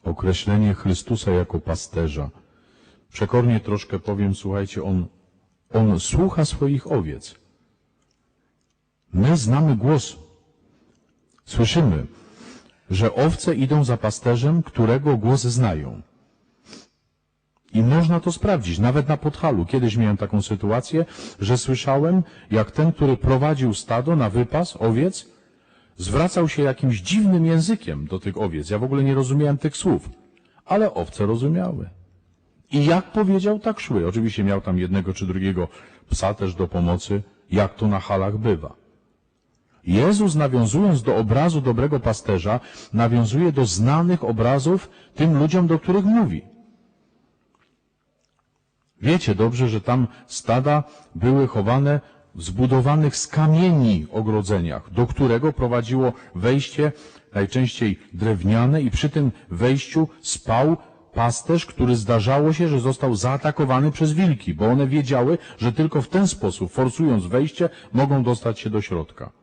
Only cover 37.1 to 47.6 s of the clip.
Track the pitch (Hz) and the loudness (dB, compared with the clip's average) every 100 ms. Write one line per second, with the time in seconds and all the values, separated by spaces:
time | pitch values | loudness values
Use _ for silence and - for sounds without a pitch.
37.1 | 101 - _ _ 95 98 - 107 98 - | -6 -6 _ _ 0 0 0 -2 -2 -2
38.1 | 98 95 104 110 87 76 - _ _ _ | -2 -2 -2 -2 -2 -4 -18 _ _ _
39.1 | _ _ _ _ _ _ _ 87 95 156 | _ _ _ _ _ _ _ -2 2 4
40.1 | 208 202 151 143 127 110 139 202 143 113 | 4 2 2 2 2 2 2 2 2 2
41.1 | 110 110 117 170 156 131 117 139 143 117 | 0 2 2 2 2 0 0 0 0 -2
42.1 | 107 - 95 90 117 - - - 107 117 | -4 -2 -2 0 -4 -4 -20 -6 0 2
43.1 | 120 113 131 175 139 117 87 117 156 170 | 2 2 2 2 2 0 2 2 2 2
44.1 | 175 - 110 117 139 139 185 - - - | 0 -2 0 2 2 2 -2 -2 -20 -20
45.1 | - 160 147 151 180 170 160 - 190 196 | -2 2 4 2 2 2 0 2 2 4
46.1 | 233 175 87 - - - _ _ _ _ | 2 2 -2 -10 -20 -20 _ _ _ _
47.1 | _ _ _ _ _ | _ _ _ _ _